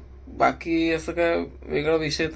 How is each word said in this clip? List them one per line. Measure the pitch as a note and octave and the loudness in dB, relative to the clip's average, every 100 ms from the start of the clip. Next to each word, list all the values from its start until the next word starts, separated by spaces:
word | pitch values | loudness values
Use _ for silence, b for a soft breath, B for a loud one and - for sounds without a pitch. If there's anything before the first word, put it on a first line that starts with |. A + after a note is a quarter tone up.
| - - - | -12 -18 -10
बाकी | - C3+ - E3+ E3 E3 | 2 2 2 0 2 2
असं | D#3+ D#3+ | 0 -2
काय | E3+ E3+ F3 E3 - - | 0 2 2 -2 -8 -4
वेगळा | D3+ D3+ D#3+ | -2 2 2
विषय | D3+ D3 D#3+ | 2 0 -2